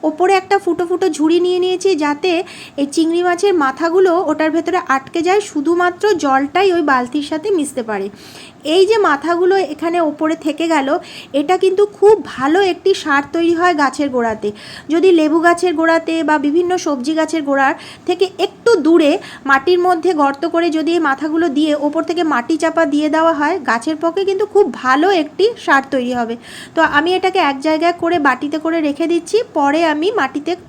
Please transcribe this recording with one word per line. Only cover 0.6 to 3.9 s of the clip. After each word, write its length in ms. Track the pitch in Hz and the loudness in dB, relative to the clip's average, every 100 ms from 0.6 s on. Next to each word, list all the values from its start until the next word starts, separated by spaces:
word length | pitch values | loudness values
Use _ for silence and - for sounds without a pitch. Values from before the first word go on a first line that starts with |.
| 370 339 349 | 0 -2 -2
ফুটো 200 | 359 381 302 | 0 -2 0
ঝুড়ি 220 | 311 339 | 2 2
নিয়ে 180 | 349 359 | 2 0
নিয়েছি, 260 | 370 370 381 339 | 0 0 0 0
যাতে 360 | 294 294 381 330 381 - - - | 0 0 0 -2 -4 -12 -14 -6
এই 100 | 277 | -4
চিংড়ি 260 | 311 320 339 | 0 0 2
মাছের 320 | 359 349 403 | 0 2 2
মাথাগুলো 580 | 370 277 262 330 | 2 0 0 0